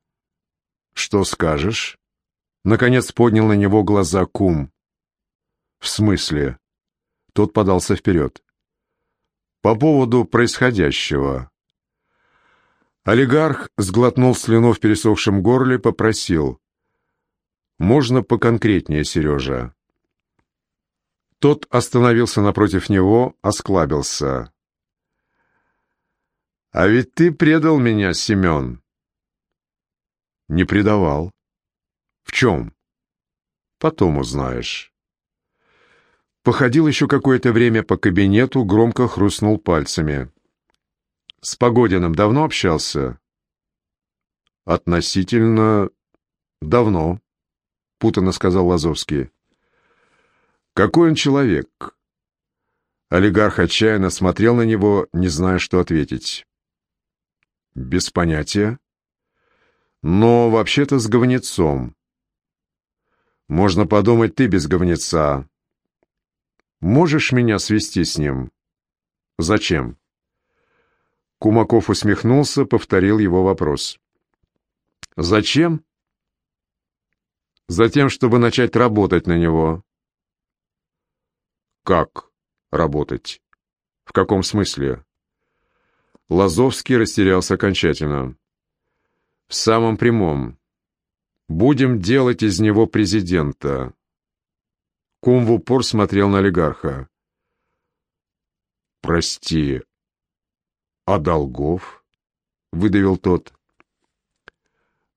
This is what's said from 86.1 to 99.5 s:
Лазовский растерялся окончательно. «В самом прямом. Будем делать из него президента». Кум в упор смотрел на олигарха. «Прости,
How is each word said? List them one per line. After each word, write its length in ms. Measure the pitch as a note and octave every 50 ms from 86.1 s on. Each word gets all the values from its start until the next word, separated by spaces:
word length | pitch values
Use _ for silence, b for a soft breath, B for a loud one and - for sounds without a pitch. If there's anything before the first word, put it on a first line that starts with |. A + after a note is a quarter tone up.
| _ _ _ -
Лазовский 680 | E2 F2+ G2 F#2+ D#2+ G2 B2+ C3+ - - - - C3
растерялся 560 | A#2 A2 F#2 - - G2 F#2+ F#2 F#2 F2+ - G2
окончательно. 800 | F2 - G2+ F2+ - - E2 C#2+ - D#2 D2 D2 C#2 C2 C2 C2 - _ _ _ _ _ _ _ _ _ _ _ _ _ _ _ _ _ _ _ _ _
«В 80 | _ -
самом 400 | - - A2+ A2+ A2+ A2+ A2+ A2
прямом. 640 | - A#2 A#2+ A#2 A2 F#2+ D#2+ D2+ C#2 B1+ A1+ B1 _ _ _ _ _ _ _ _ _ _ _ _ _ _ _ _ _ _
Будем 520 | - D#2+ E2 G#2+ C#3 D3+ C3 C3+ B2+ B2 G#2+
делать 440 | E2+ G2 B2+ C3+ B2+ B2 A#2 - A2
из 160 | G#2+ F#2 E2
него 260 | G#2+ G#2+ G#2 G#2+ A2+
президента». 1080 | G#2+ - G#2+ G#2+ F2 G2 A2 F#2 E2+ F#2 E2+ D2+ C#2+ C2+ - C#2+ C#2+ C#2 C2 C2 B1+ - _ _ _ _ _ _ _ _ _ _ _ _ _ _ _ _ _ _ _ _ _ _ _ _ _
Кум 240 | - A#2+ B2 B2+ A#2+
в 80 | A2 A#2+
упор 320 | G2+ - - B2+ C3 A#2
смотрел 420 | - - G#2+ G2+ F2 G2 G2 G2+
на 120 | G2+ G2 G2
олигарха. 680 | G2 G2 E2+ F#2 E2 D2 C#2 - - D#2 C2+ C2+ C2+ - _ _ _ _ _ _ _ _ _ _ _ _ _ _ _ _ _ _ _ _ _ _ _ _ _ _ _ _ _ _ _ _ _ _ _ _ _ _
«Прости, 800 | - - E2 E2+ D#2+ - - - - -